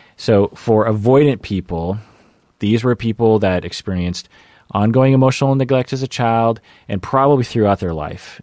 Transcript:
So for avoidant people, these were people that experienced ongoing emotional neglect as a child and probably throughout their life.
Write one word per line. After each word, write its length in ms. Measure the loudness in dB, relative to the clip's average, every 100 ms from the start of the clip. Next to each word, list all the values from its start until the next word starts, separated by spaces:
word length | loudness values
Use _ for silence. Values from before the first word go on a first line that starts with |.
| _ -8
So 320 | 0 2 2 -2
for 300 | 0 2 2
avoidant 560 | 0 2 4 4 0
people, 560 | -4 -6 -6 -6 -4 -6 -10 _ _ _ _ _
these 240 | 0 0
were 140 | 0 -2
people 420 | -4 0 2 2
that 240 | 2 -2
experienced 640 | -4 -10 -6 -4 -4 -6 -12 _ _ _ -8
ongoing 400 | -2 0 2 4
emotional 420 | 4 2 0 0
neglect 380 | 0 0 -2 -2
as 100 | -6
a 60 | -6
child 520 | -4 0 2 0 -2 -8 _ -8
and 120 | -8
probably 440 | -2 2 2 2
throughout 340 | 0 0 0 0
their 160 | -2
life. 460 | -6 -8 -12 -18 -20